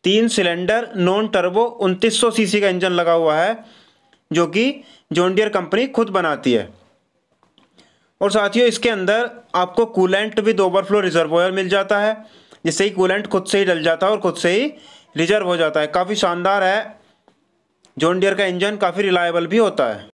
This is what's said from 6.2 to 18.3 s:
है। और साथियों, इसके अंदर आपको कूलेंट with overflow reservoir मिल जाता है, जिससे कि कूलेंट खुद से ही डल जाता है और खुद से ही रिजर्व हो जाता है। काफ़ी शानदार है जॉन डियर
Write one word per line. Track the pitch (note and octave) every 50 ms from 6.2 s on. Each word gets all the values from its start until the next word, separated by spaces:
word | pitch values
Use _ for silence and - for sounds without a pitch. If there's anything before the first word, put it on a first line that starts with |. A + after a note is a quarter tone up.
| E3+ D#3+ D3 B2 - C#3 A#2+
है। | A2 G2 - - _ _ _ _ _ _ _ _ _ _ _ _ _ _ _ _ _ _ _ _ _ _ _ _ _ _ _ _ _
और | F#3+ G3+
साथियों, | F#3 A3 G3+ G3+ G3+ A#3 B3
इसके | A#3 A3+ A3+ - A#3+
अंदर | A3+ G3 F#3 G3 G#3 A3+ A#3+ A#3 - - - _ -
आपको | F3+ F3+ F3+ F3+ A#3 A#3
कूलेंट | A3+ A3+ G3 F#3 F3+ F#3+ G3 G#3+ A3 A3 A3
with | G3+ A3 A3 F3+
overflow | G3 F#3 F3 G3 F#3 F#3+ G3+ G#3 F#3+
reservoir | F3+ D3+ E3+ E3 D3+ D#3+ E3+ F3 F#3+
मिल | F#3 F#3+ F#3+ F3+
जाता | G3 G3 G3 G3 G#3 G3+
है, | G#3 G#3+ A3 G#3+ - - - - _ _ - _ -
जिससे | E3 D#3+ - F#3+ F#3+
कि | F#3
कूलेंट | F#3 F#3 F#3 F#3+ G#3 G#3
खुद | - - F#3 F#3
से | - - G3
ही | G3
डल | F#3 F3 E3 D#3
जाता | E3 E3 E3 F#3+
है | G3 A3
और | G#3+
खुद | G#3+ F3+ D#3+
से | - - E3+
ही | F3+ G#3+ C4+ D4+ D4 - - - - - _ _ _
रिजर्व | - E3+ E3 G#3 G#3+ G3
हो | F3+ F3+
जाता | E3 E3 D#3 - D#3
है। | D3+ D3+
काफ़ी | - F3+ F#3 F#3 G#3
शानदार | G3+ G#3 F3+ E3+ F3 F3 G3 G3 G3+ F#3+
है | F#3 G3 A3 G#3+ - - - _ _ _ _ _ _ _ _ _ _ _ _ _ _ _ _ _ _ _
जॉन | C3 D3+ E3 F3+ F#3
डियर | F#3 G3